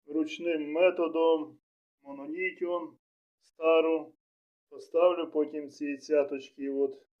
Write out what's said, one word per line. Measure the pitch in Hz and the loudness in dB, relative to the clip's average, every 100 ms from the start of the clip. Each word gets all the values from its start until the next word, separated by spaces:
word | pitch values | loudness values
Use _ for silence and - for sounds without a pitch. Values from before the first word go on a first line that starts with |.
| - | -6
ручним | 151 156 - 170 160 147 | -4 -4 -4 -4 -2 -2
методом | 156 185 175 165 165 165 160 151 - _ _ _ _ | 2 2 4 -2 2 2 2 -2 -14 _ _ _ _
мононіть | 277 277 285 339 370 - | -18 -14 -12 -6 -6 -6
он | 349 175 165 - _ _ _ _ | -4 -4 -6 -16 _ _ _ _
стару | _ _ 160 165 160 160 156 _ _ _ _ _ _ | _ _ 4 4 4 0 -4 _ _ _ _ _ _
поставлю, | 139 - 165 180 170 160 | -20 -4 4 4 4 -2
потім | 156 151 151 143 | 0 -2 -4 -10
ці | - 147 139 | -8 -6 -6
цяточки, | - 151 139 139 - - 139 | 0 2 2 -2 -10 -10 -6
от | 139 139 135 _ _ | -2 -2 -2 _ _